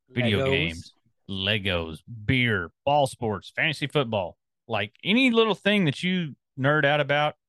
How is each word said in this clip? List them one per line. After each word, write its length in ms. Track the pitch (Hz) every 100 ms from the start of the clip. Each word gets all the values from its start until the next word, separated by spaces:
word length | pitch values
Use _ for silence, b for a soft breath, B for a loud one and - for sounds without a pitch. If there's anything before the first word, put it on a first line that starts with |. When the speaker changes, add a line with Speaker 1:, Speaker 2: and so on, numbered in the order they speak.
| _
Speaker 1:
video 380 | 117 120 98 135
Speaker 2:
Legos. 40 |
Speaker 1:
games, 420 | 107 85 82 - _ _ _ -
Legos, 680 | 95 95 107 98 87 80 78 - 117
beer, 460 | 107 131 123 104 85 -
ball 240 | - 147 135
sports, 420 | - 117 98 - -
fantasy 320 | 151 151 139
football, 480 | 151 123 110 87 - _ _ -
like, 240 | 110 107 -
any 300 | - 226 262
little 240 | 226 226 190
thing 300 | 196 208 170
that 140 | 135
you 320 | 180 185 160 - _ -
nerd 260 | 135 151
out 160 | 143 147
about, 340 | 139 143 147 -